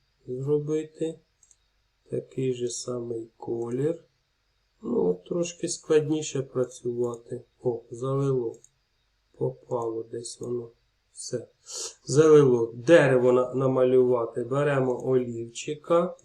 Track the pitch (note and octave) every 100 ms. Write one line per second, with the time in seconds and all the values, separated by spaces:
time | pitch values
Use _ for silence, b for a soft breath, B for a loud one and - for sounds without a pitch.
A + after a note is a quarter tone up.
0 | _ _ - B2+ C3+ D3 D3 D#3 D#3 -
1 | D#3+ D#3+ _ _ _ _ _ _ _ _
2 | _ B2+ - - C3 B2 A#2+ - - B2
3 | A#2 A2+ A2+ _ - A#2 A#2 B2 D3 E3
4 | - _ _ _ _ _ _ _ A#3 A#3
5 | F3+ F3+ - F3 E3+ - D#3 - - D#3
6 | C#3+ D#3 D3 C#3 C3 B2+ B2 - A#2+ A#2+
7 | A#2+ A#2 - A#2+ - _ B2+ A#2 - A#2
8 | C3 C3+ C#3 C3 A2+ A2 _ _ _ _
9 | _ _ _ - C3 C3 - B2+ A#2 A2+
10 | A2+ A#2 A#2+ - A#2+ A#2+ A#2 _ _ _
11 | _ - - B2 G#2+ _ B B B B
12 | - C3+ D#3+ D3+ C3+ A#2+ A#2 A#2+ A#2+ E3
13 | C#3 B2+ B2 B2 B2+ B2+ C3+ C3 B2+ B2+
14 | B2 B2 A#2 - A#2 C3+ D3 C3+ B2+ B2
15 | B2+ C3 A#2+ A#2 A#2 - - D3 - E3+
16 | F3 -